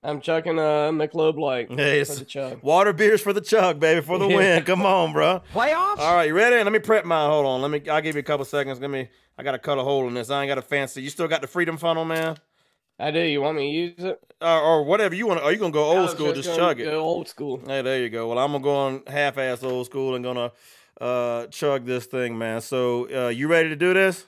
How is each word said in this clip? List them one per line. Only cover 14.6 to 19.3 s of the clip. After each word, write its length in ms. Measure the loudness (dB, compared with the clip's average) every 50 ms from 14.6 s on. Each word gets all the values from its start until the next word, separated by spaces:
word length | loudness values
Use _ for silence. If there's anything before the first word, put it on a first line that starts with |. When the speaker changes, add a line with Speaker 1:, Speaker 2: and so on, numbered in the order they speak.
Speaker 2:
or 220 | 6 4 4 4 4
whatever 300 | 2 2 2 2 0 0
you 140 | -2 -2 0
wanna, 140 | 0 0
are 100 | 2 0
you 60 | 0 2
gonna 120 | 0 -2
go 120 | 0 2 2
old 140 | 4 4 4
Speaker 1:
I 40 | 4
was 80 | 2
Speaker 2:
school? 160 | 0 -2 -2 -2 -2
Speaker 1:
just 100 | -2 -4
Speaker 2:
Just 120 | -4 0 2
Speaker 1:
gonna 120 | 2 2
Speaker 2:
chug 80 | 0 0
it. 60 | -4
Speaker 1:
go 140 | -4 -4 -2
old 260 | -2 -2 -2 -4 -6 -10
school. 340 | -12 -10 -8 -8 -8 -8 -8 -6
Speaker 2:
Hey, 140 | -6 -4 -2
there 160 | -2 -2 -2
you 80 | -2 -2
go. 180 | -4 -4 -4 -2
Well, 120 | 0 0
I'm 120 | 0 0 0
gonna 100 | 0 0
go 120 | 0 0
on 280 | 2 0 -2 -2 -6 -10 -8
half-ass 540 | -4 -2 -2 0